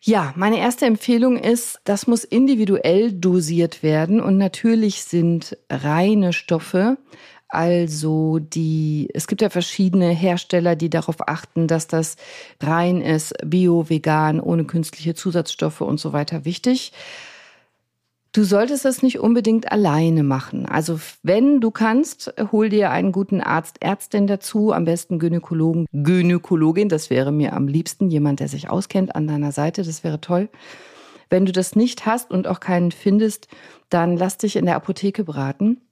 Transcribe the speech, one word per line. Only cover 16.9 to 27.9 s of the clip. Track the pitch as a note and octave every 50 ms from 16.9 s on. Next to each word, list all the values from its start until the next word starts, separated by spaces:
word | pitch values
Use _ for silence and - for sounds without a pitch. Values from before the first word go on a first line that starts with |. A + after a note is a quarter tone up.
| _ - - - - - - - - - - - _ _ _ _ _ _ _ _ _ _ _ _ _ _ _ _ -
Du | G#3+ G#3+
solltest | F#3 G3+ G3+ A3 B3+ D4 C4+ -
das | C4+ B3+ - -
nicht | C4 A#3+ G3+
unbedingt | - G#3+ A#3 A#3+ G#3 A3+ A3 A3+ A3 -
alleine | - G#3+ G#3 F3 C#3+ D3+ E3 E3 E3 D#3+ D3
machen. | C#3 C3+ C3 - - - B2+ B2+
Also | - - - D#3+ E3 E3+
f-, | D#3 - - - _ _
wenn | D#3 F#3 G#3+ B3 C#4 D4 C#4
du | A3+ A3+
kannst, | G#3+ - A3+ A3 A3 B3+ D#4 - - _ - - - - A3 G3+
hol | - G#3+ A3 A3
dir | G3+ G#3+ G3+ E3+
einen | B2+ E3+ F3+ G3 F3+
guten | F#3+ G3 G3 G3 F#3
Arzt, | - - - D#3+ D#3+ - - -
Ärztin | - - G3 - - - - G#3 G3+
dazu, | G3 G3+ G3 - - - G#3+ G#3 G#3+ -
am | E3+ F3
besten | E3 E3 E3+ - _ F#3+ D#3+
Gynäkologen, | D#3+ E3+ E3 E3+ - - E3+ D#3+ D#3+ E3 E3 E3 E3 - -
Gynäkologin, | C#3+ D3 D3 F3+ F#3 F3 F3 F3 F3 - - F#3 D#3+ D#3 D#3 E3 F#3 G#3+ G#3
das | E3+ D3+ D#3 -
wäre | B2+ B2 C3+ C#3
mir | D3+ D3+ D3 - -
am | - C#3 C#3
liebsten, | C#3 D#3+ E3 -